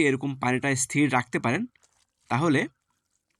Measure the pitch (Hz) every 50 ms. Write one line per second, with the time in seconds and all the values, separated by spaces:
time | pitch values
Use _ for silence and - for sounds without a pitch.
0 | 160 143 131 131 147 139 135 131 135 123 127 127 - 139 135 127 - - - 143
1 | 147 139 131 127 120 - - - - 117 123 175 240 247 _ _ _ _ _ _
2 | _ _ _ _ _ - 117 123 160 170 143 135 196 - _ _ _ _ _ _
3 | _ _ _ _ _ _ _ _